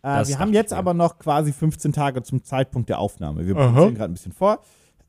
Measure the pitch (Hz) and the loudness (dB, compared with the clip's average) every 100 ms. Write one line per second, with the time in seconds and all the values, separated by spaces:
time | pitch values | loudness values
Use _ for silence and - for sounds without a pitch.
0 | 143 139 139 139 196 208 196 - 180 170 | -2 -2 0 -2 0 2 0 -2 -2 2
1 | 170 - - 147 151 139 160 - 151 147 | 0 0 -2 0 0 0 -2 0 -2 0
2 | 143 127 - 131 - 131 135 - 117 - | -2 -4 -4 -6 -4 -4 -2 -4 -4 -4
3 | 101 - 76 76 87 170 131 120 190 110 | -4 -6 -8 -6 -2 2 4 6 4 4
4 | 117 170 - - 190 214 _ _ _ _ | -6 -8 -12 -2 0 0 _ _ _ _